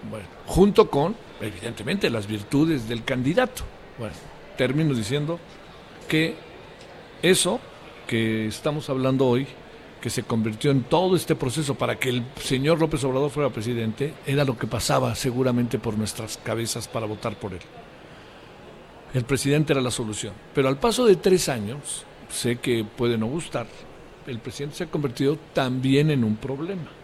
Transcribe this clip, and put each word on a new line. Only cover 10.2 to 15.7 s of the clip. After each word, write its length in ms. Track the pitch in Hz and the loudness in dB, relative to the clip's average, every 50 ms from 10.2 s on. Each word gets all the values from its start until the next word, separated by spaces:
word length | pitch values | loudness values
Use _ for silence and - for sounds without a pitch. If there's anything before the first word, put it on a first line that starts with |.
| 113 | -2
convirtió 480 | - 123 113 110 113 107 107 - 147 | 0 0 0 0 0 -2 0 2 4
en 140 | 139 135 117 | 4 4 4
todo 320 | - - 160 185 185 185 | 4 2 4 4 4 4
este 180 | 170 - - 160 | 2 4 2 0
proceso 400 | - - 127 117 151 156 135 131 | 0 0 -2 -2 -2 -2 -2 -2
para 240 | - 127 117 113 101 | -2 0 -2 0 0
que 100 | - 131 | 0 0
el 160 | 123 123 117 127 - - | 0 0 -2 -4 -8 -10
señor 400 | - - 135 127 131 147 170 156 | -2 -2 0 2 4 2 4 4
López 240 | 160 156 160 143 123 | 4 0 2 0 0
Obrador 260 | 139 127 131 143 147 | 0 2 2 0 0
fuera 200 | 139 147 147 127 | 0 0 0 0
presidente, 640 | 113 120 104 117 123 117 117 110 107 - 139 151 151 - - | 0 -2 -4 -2 -2 0 0 -2 -2 -2 -4 -6 -6 -8 -4
era 200 | - 135 143 143 | 0 2 2 2
lo 120 | 135 123 | 2 0
que 100 | - - | -2 -4
pasaba 480 | 113 - 113 - - 147 135 131 120 113 | -4 -2 -2 0 2 2 2 2 2 0
seguramente 640 | - - 135 117 123 131 127 120 123 120 117 | 0 -2 -2 0 2 2 4 4 4 2 2